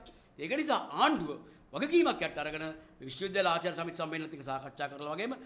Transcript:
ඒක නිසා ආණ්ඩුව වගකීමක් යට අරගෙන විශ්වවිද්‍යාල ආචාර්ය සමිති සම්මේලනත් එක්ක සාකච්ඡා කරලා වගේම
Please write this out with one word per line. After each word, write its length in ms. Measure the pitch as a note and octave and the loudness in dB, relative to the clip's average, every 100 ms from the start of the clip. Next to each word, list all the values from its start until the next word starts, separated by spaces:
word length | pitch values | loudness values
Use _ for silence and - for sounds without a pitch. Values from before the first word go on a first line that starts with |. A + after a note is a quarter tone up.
| - - - | -16 -20 -20
ඒක 160 | - D#3 | -10 -2
නිසා 280 | C#4 D4+ A3 - | 0 2 2 2
ආණ්ඩුව 480 | D3 C#4+ C4 D#3 C3+ - - - | 4 4 4 -2 -6 -12 -20 -10
වගකීමක් 540 | D3 D4 E4+ E4 - | -4 4 6 6 4
යට 160 | E3 - | -2 -2
අරගෙන 260 | D3 D#3 D#3+ D#3 - - | -4 -4 -6 -8 -14 -14
විශ්වවිද්‍යාල 500 | C3+ C3 G3 F#3+ F3+ | -10 -6 -2 2 4
ආචාර්ය 300 | E3 F3 E3 | 4 2 -2
සමිති 200 | E3+ E3 | -4 -4
සම්මේලනත් 380 | D#3+ D#3+ D#3 | -4 -4 -6
එක්ක 100 | D3+ | -8
සාකච්ඡා 440 | C3 C3+ C#3 - C#3+ | -6 -6 -6 -6 -6
කරලා 240 | C#3 D3 | -4 -6
වගේම 180 | D#3+ A#3 C4 | -4 -4 -6